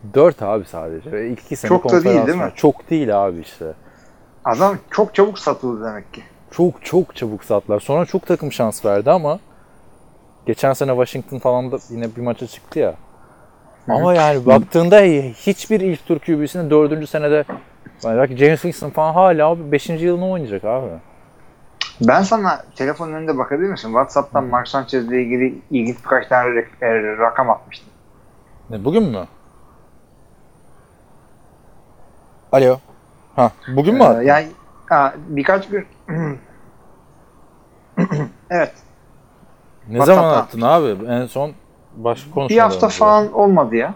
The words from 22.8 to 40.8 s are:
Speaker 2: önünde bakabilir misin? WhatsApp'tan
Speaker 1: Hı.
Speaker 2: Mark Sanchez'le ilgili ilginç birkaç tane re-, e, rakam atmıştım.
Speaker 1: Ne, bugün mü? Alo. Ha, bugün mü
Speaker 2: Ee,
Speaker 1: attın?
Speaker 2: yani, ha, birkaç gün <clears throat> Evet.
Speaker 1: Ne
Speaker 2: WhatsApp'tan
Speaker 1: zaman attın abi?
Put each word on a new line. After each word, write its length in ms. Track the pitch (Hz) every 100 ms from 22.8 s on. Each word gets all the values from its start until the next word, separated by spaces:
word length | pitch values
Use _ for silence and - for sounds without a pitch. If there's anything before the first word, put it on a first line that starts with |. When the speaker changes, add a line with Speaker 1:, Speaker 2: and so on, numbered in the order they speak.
| 131 147 165
Speaker 2:
önünde 260 | 156 160 139
bakabilir 300 | 123 143 196
misin? 200 | 170 113
WhatsApp'tan 540 | 117 135 143 139 143
Speaker 1:
Hı. 40 | 127
Speaker 2:
Mark 220 | 123 120
Sanchez'le 440 | 139 120 131 117
ilgili 460 | 123 120 123 131 - -
ilginç 260 | 135 113 123
birkaç 240 | - 131 -
tane 200 | 127 123
re-, 360 | 120 - - 120
e, 320 | 113 107 107
rakam 320 | 117 120 123
atmıştım. 380 | 107 - - - _ _ _ _ _ _ - -
Speaker 1:
Ne, 140 | 110
bugün 180 | 107 196
mü? 240 | 202 104 85 - - _ - _ _ _ _ _ _ _ _ _ _ - _ _ _ - _ _ _ _ - - _ - - _ _ _ _
Alo. 260 | 135 131 127 _ - _ _ _ -
Ha, 140 | 120 - -
bugün 260 | 131 151
mü 80 | 254
Speaker 2:
Ee, 40 | 202
Speaker 1:
attın? 160 | 117
Speaker 2:
yani, 240 | 131 147 156 - - - -
ha, 280 | 160 139 147 160
birkaç 400 | 143 139 190 190
gün 180 | 202 185 _ -
<clears throat> 300 | 160 156 135 - - - _ - _ _ _ _ _ _ _ _ _ _ - 175 151 135 - _
Evet. 220 | 175 156 - - _ _ _ _ _ - _ _ - 110
Speaker 1:
Ne 100 | 113
Speaker 2:
WhatsApp'tan 60 | 143
Speaker 1:
zaman 240 | 185 165 139
attın 220 | 117 117
abi? 460 | 117 165